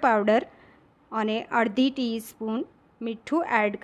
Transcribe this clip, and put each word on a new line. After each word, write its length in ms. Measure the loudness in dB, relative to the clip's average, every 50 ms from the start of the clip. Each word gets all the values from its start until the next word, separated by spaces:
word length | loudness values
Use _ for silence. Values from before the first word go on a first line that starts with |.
| 4
પાવડર 420 | 4 4 4 4 4 4 4 2 -2 -12 -20 -20 -20 -20 _ _ _ _ _ _ _ -6
અને 240 | -4 -2 -2 -2 -4 -4 -2 0 0 0
અડધી 280 | 2 2 2 2 2 2
ટીસ્પૂન 640 | -2 -4 -4 -4 -6 -8 -10 -14 _ -6 -4 -4 -4 -6 -8 -12 _ _ _ _ _
મીઠું 520 | -8 -8 -8 -8 -6 -4 -2 -2 -2 0 0 2 2
એડ 180 | 0 -2 -2